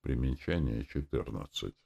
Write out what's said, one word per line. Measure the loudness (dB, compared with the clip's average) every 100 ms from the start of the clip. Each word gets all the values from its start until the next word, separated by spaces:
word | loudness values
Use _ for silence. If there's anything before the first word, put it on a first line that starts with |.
Примечание | 2 2 2 2 0 2 2 0 -2
четырнадцать. | -4 0 -2 -2 -6 -6 -6 -8 -8